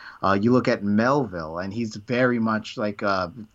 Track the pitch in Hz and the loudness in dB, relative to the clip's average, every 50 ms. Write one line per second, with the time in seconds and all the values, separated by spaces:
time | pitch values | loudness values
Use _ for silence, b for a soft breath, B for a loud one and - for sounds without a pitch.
0 | B B B B B 95 98 101 104 117 127 127 120 127 117 95 101 101 104 107 | B B B B B 2 2 4 4 4 4 4 4 2 0 0 0 2 2 4
1 | 113 127 139 151 127 104 92 85 80 78 80 85 95 98 104 117 120 107 107 104 | 4 4 4 2 0 -2 -4 -8 -8 -6 -6 -6 -6 -6 -6 -6 -6 -6 -6 -10
2 | 101 - 123 120 131 123 120 117 113 110 110 107 107 - - 131 107 104 101 - | -6 -2 0 2 2 2 2 2 0 0 0 -2 -4 -6 -8 -4 -4 -4 -4 -2
3 | 110 101 98 95 92 85 87 113 107 - | -2 0 0 0 -2 -4 -6 -12 -16 -18